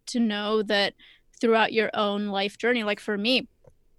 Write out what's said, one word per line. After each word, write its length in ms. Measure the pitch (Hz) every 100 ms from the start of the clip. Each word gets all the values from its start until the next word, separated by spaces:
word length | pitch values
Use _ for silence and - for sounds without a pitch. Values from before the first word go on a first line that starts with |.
| -
to 120 | 247
know 440 | 233 208 208 220
that 300 | 208 208 196 - - - _ -
throughout 320 | 233 226 220
your 180 | 220 214
own 320 | - 208 202 208
life 300 | 196 202 -
journey, 240 | 233 247
like, 160 | 208 208
for 180 | - 202
me, 300 | 214 254 - _ - - _